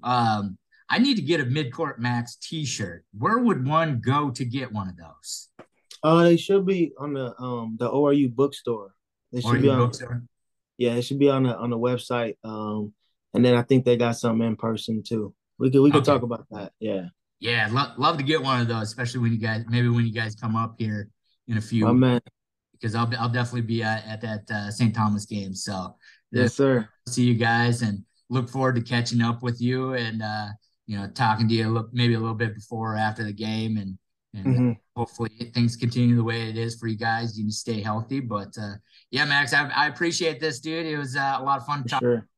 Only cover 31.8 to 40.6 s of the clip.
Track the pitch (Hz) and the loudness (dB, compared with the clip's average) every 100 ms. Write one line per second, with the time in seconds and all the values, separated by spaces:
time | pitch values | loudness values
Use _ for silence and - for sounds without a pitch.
31.8 | 110 123 120 113 113 110 113 104 - 113 | -2 0 2 2 -2 -2 -4 -6 -10 -8
32.8 | 113 107 110 113 104 101 110 110 113 107 | -4 -2 -2 -2 -8 -6 -4 -4 -2 -4
33.8 | 98 95 _ _ _ 104 98 123 123 110 | -4 -10 _ _ _ -6 0 2 2 0
34.8 | _ - 117 - 110 110 120 120 120 - | _ -8 -8 -6 -8 -8 -6 0 0 2
35.8 | 120 123 120 120 113 117 113 113 117 - | -2 2 4 4 2 -2 -4 -4 -6 -6
36.8 | 117 107 117 113 117 107 107 107 - 110 | -6 -4 -2 -2 -2 -4 -6 -4 -6 -4
37.8 | 104 110 113 135 127 104 98 - 104 104 | -4 -4 -4 -6 -4 -6 -8 -10 -12 -12
38.8 | _ _ _ 127 147 143 139 147 143 131 | _ _ _ -2 0 2 2 0 0 0
39.8 | 151 127 170 170 165 139 156 127 | 0 0 -2 0 -2 -2 -4 -4